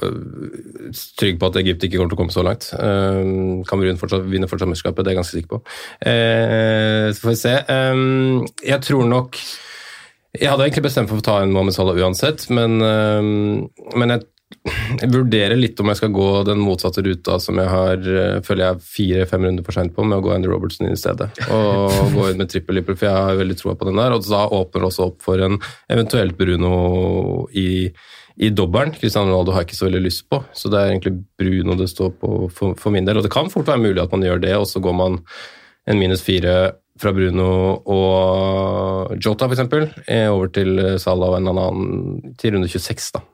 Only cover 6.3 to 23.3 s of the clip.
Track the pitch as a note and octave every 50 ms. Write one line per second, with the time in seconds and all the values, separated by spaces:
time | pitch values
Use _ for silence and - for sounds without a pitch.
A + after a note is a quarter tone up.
6.3 | A2+ A2+ A2+ A2+ A2+ A2+ A2 A2 A2 G#2+ A2 A2 A2 A2 G#2+ G#2+ G2+ - - A#2
7.3 | A#2 A2+ - B2 B2 C#3 - - C3+ C3+ C3 C3 C3 C3 C3 C3 C3 C3 C3 C3
8.3 | B2+ B2 - - - - - C3 C#3 C#3 C3+ - D3 C3+ B2 A#2 B2 B2+ B2+ B2+
9.3 | - - - - - - - - - - - - - - - - _ _ _ _
10.3 | - - - C#3+ C#3 C3+ C3+ D3 - D#3 C#3+ C#3 C3 C#3 A2 G2 G#2+ G#2+ - A2+
11.3 | G#2+ G2+ G2 G2 F#2+ F#2+ F#2+ G2 F#2 - F#2+ F#2+ F2 F2 F#2 F#2 F#2 - - D3
12.3 | D#3 - - - B2 A#2+ A#2 A2+ A2+ A2 A2 A2 G#2+ G#2+ G#2+ G#2+ G#2 G#2 G#2 G#2
13.3 | G#2 G#2 G#2 G#2 G#2 G2+ - - _ - - - - A#2+ A#2+ A#2+ A#2+ A#2 - -
14.3 | _ _ _ - - - - - - - A2 A2 B2+ A#2+ - C3 B2 C3 C3 B2
15.3 | A2 G#2+ G2+ G2 A#2 B2 B2+ A2+ - - G2+ G#2+ G2+ - A2 G#2+ G2+ G2 G2 G2
16.3 | G2 G2 G2 G#2 G#2+ G#2 G2+ G2+ F#2 F2 - F#2 F2 G#2 G2 G2 F#2 E2+ - F#2
17.3 | F#2 F2+ - - F#2 F#2+ F#2 F#2 F#2 F#2 F#2 F#2 F#2 F#2 F#2 F#2 F#2+ F#2+ F#2 F#2+
18.3 | F#2+ F#2+ F2+ - G2+ F#2 F#2 F#2 F#2 F2 - - - - G2+ F#2 F2+ F#2 F#2 F2+
19.3 | - F#2 F#2 F#2 F#2 F2 F2 - - G2+ F2+ F2 - - G#2+ G#2+ G2+ G2 F#2+ F#2+
20.3 | F#2 F#2+ F#2 F#2 F#2 F#2 F#2 F#2 - - F#2 F#2+ F#2 - - - - A2+ G#2 G#2
21.3 | - - - - A2 A2 G#2+ G#2 G2 G2 G2+ G2 G2 G2 D3 G#2 G2+ G2+ G2 F#2+
22.3 | F#2 F#2 F#2+ F2 - F#2+ - - G2 F#2 E2 F#2+ F#2+ - A2 G2+ F#2+ G2 G2 G2